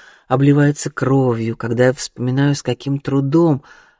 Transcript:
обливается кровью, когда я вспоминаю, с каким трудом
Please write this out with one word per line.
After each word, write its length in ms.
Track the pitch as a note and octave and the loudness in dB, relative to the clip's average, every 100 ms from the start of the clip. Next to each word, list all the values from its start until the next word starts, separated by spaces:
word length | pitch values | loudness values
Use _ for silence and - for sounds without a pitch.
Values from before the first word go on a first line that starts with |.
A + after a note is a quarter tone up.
| - _ _ | -20 _ _
обливается 640 | C3+ C#3 C#3+ C#3+ D3 - | 2 4 4 2 0 -8
кровью, 680 | - B2+ C3+ B2+ A2+ A2+ A2+ | -6 0 0 0 -2 -4 -6
когда 300 | A#2 A#2 B2+ | -4 0 0
я 60 | |
вспоминаю, 640 | B2+ - - B2 C3 C#3+ | 0 -10 -6 -4 0 0
с 80 | C#3 | 0
каким 360 | - A#2+ C#3 C#3 | -4 -6 -4 -6
трудом 640 | - C3+ C3+ E3 E3+ C#3 - - _ | -2 -2 2 2 2 0 -6 -20 _